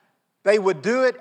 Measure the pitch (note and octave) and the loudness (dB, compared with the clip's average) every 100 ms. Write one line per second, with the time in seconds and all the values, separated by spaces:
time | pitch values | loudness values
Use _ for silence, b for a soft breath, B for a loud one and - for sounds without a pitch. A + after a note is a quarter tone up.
0 | b b _ _ G3 G#3+ F#3+ D#3+ F3+ B3 | b b _ _ 0 0 0 -2 -2 0
1 | B3+ B3 | 0 -2